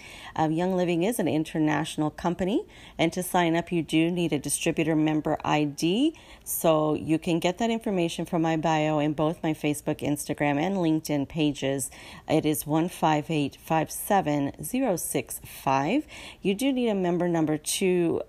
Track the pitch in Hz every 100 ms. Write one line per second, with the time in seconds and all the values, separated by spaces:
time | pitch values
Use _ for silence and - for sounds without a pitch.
0 | - - - - 156 160 180 185 175 170
1 | 185 240 165 147 160 165 151 151 156 -
2 | 151 - 180 175 185 262 415 - - -
3 | 160 185 180 185 170 165 170 175 151 160
4 | 165 180 170 147 143 - - 160 160 156
5 | 156 156 156 151 - 156 151 143 165 202
6 | 294 - - - - - 175 156 151 151
7 | - 156 185 170 175 180 233 226 226 196
8 | 170 - 165 175 160 160 160 156 151 156
9 | 147 151 156 170 165 156 151 147 - 147
10 | 131 147 - 156 147 143 170 196 170 156
11 | - 147 135 165 151 139 135 135 - -
12 | - - - 156 151 151 147 156 175 -
13 | 170 151 147 160 139 - - 160 151 -
14 | - 202 160 147 139 - 156 247 269 175
15 | - 151 - - - - - 135 143 262
16 | - - - - 190 196 262 254 240 202
17 | 180 175 175 170 156 156 - - 190 180
18 | 170 127